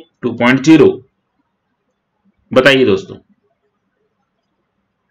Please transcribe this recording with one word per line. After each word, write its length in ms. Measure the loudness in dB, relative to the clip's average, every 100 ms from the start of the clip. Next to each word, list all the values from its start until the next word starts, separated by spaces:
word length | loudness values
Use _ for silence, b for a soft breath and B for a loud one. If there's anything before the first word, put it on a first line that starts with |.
| -10 _
टू 120 | -10 -6
पॉइंट 260 | -2 -2
ज़ीरो। 260 | 2 4 2 -2 -12 _ _ _ _ _ _ _ _ _ _ _ _ _ -6
बताइए 340 | 0 2 2 0
दोस्तों। 320 | -2 -6 -20 _ _ _ _ _ _ _ _ _ _ _ _ _ _ _ _ _ _ _